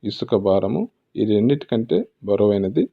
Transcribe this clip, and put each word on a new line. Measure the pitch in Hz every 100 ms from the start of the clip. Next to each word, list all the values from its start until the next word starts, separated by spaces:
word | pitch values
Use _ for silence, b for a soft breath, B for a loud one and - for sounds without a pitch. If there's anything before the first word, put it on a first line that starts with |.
| 123
ఇసుక | - 123 107 98
భారము, | 95 98 139 240 _ _ -
ఈ | 107
రెండిటికంటే | 104 113 147 - 117 113 87 254 _ 98
బరువైనది | 101 104 101 95 117 233